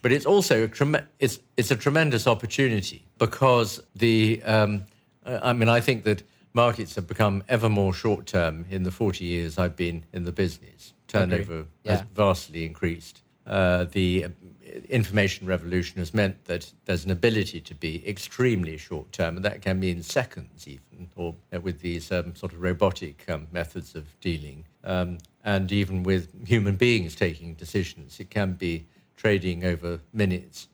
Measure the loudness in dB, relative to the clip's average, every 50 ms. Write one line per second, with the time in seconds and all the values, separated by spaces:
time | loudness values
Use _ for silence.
0 | 4 2 2 2 4 4 4 4 6 4 4 4 4 0 0 0 0 2 2 0
1 | -2 -6 _ _ -2 -2 -2 -4 _ _ _ -2 2 2 0 0 2 2 2 4
2 | 2 4 2 2 4 2 2 2 0 -6 0 0 2 2 2 0 -2 -4 -10 -14
3 | _ -20 _ _ 0 0 2 2 4 4 6 4 2 0 -4 -10 -14 _ _ 2
4 | 2 4 6 6 4 4 2 0 0 2 4 4 4 2 0 -2 -6 -8 _ _
5 | _ _ _ _ _ -6 -6 -2 0 0 2 4 4 6 4 4 4 2 0 0
6 | 2 0 0 0 -2 _ _ _ _ _ _ 4 4 4 2 0 -8 -8 -6 -8
7 | -8 -8 0 2 2 4 4 0 0 0 0 2 4 4 4 4 4 2 0 0
8 | 0 0 0 0 -2 -2 0 2 2 2 0 -4 -8 -6 -4 -2 -2 -4 -2 0
9 | 0 0 0 -2 -4 -2 -2 -2 -2 -4 -2 0 0 0 0 -2 -2 -2 -2 -6
10 | -10 _ -8 -6 -6 -6 -2 0 0 0 -2 -6 -18 -20 -20 _ -20 -20 _ _
11 | _ -2 0 2 2 2 2 -2 -2 -4 -8 -10 -10 -12 -16 _ _ -2 0 0
12 | -2 -4 0 2 4 4 4 2 -2 -10 -8 -6 -6 -6 -6 -2 -2 -2 -2 -4
13 | -10 -20 -20 -20 _ _ _ _ _ -2 0 2 4 4 4 2 0 0 0 2
14 | 2 4 2 2 0 -2 -10 _ -20 -20 -20 _ _ -18 -18 -16 -8 -2 0 0
15 | 0 2 2 2 2 2 0 -4 -2 -2 -2 -2 -2 0 0 0 0 -2 -4 -6
16 | -6 -2 2 2 2 2 0 -6 _ -6 -6 -6 -6 -10 _ _ _ -2 -2 -2
17 | 0 -2 -2 2 2 2 2 2 -2 -2 -6 -12 -14 -14 -14 -8 -6 -6 -6 -6
18 | -8 -8 -8 -8 -10 -14 -2 0 2 2 2 2 0 -4 -6 -10 -10 -10 -10 -10
19 | -10 -10 -4 -4 -4 -2 -2 -4 -4 -4 -4 -2 -2 -2 -2 0 0 -2 -2 -4
20 | -6 -4 -2 -2 -2 -2 -8 -16 -18 -18 -20 -20 -18 -18 -18 -18 _ _ -20 -18
21 | -18 -18 _ -8 -8 -8 -8 -10 _ _ -10 -6 -6 -6 -8 -6 -6 -6 -6 -6
22 | -6 -4 -4 -4 -2 -4 -10 -10 -10 -12 -8 -4 -2 -2 2 2 2 2 2 -2
23 | -10 -12 -14 -14 -8 -8 -6 -6 -6 -8 -6 -6 -6 -6 -8 -14 -14 -12 -14 -16
24 | -16 -16 _ _ -4 -4 -4 -4 -6 -12 -16 -18 -20 -20 _ _ -6 -4 -2 -2
25 | -2 -2 -4 -10 -12 _ _ _ _ 0 0 0 0 2 2 0 0 0 -2 -2
26 | 2 2 2 2 0 -4 -14 -16 -2 2 2 2 4 2 2 4 4 4 4 2
27 | 0 -4 -2 0 0 0 0 -4 -10 -14 -14 -14 -14 -4 -2 -2 -2 -2 -8 -16
28 | -20 -20 -16 -18 -18 -8 -4 -2 -2 -2 -2 -2 -2 -4 -4 -4 -8 -14 _ _
29 | _ _ _ -2 2 2 2 2 2 -2 -4 0 0 0 -2 -2 -4 -6 -8 -8
30 | -10 _ -2 0 2 2 2 -2 -4 -12 -20 -20 -20 _